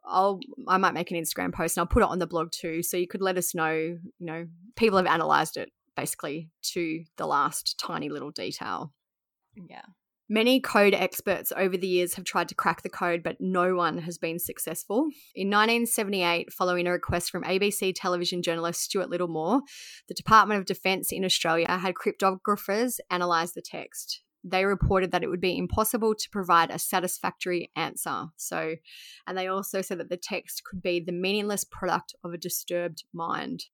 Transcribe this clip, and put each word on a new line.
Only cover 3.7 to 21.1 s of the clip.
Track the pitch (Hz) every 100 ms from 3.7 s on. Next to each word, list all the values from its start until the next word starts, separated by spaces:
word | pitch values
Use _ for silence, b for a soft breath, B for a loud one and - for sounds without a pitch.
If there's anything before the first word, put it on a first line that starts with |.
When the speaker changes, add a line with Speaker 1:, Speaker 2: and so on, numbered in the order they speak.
| 160
Speaker 1:
you | 160 170 175 _
know, | 170 165 170 170 196 -
people | 226 190
have | 170
analysed | 165 156 151 160 147
it | 101 _ _ -
basically | 131 - 156 156 160 _ -
to | 180 165 160 160 -
the | 156
last | 143 160 - - -
tiny | - 165 147
little | 147 139
detail. | - 92 - - 92 156 _ _ _ _ _ _ -
Speaker 2:
Yeah. | 175 - - _ _ _ _
Speaker 1:
Many | 214 233 262
code | - 220 202
experts | 190 185 - - 170 - -
over | 190 185
the | 185
years | 180 180
have | -
tried | 180 190 170
to | -
crack | - -
the | -
code, | - 175 170
but | 170 -
no | 185 185 180
one | 180 170 165
has | 165 170
been | 165 170
successful. | - - - 165 - 208 311 B B
In | - 196
nineteen | 208 220 233 233
seventy-eight, | - 202 196 175 170 -
following | - 185 175 175
a |
request | 180 - 175 -
from | 180 165
A | 190
B | 208
C | - 190
television | 175 190 180 175 180
journalist | 175 165 170 170
Stuart | - 196 180
Littlemore, | 170 175 160 160 262 277 B B B -
the |
Department | - - 220 196 208
of | 185
Defence | 185 190 190 190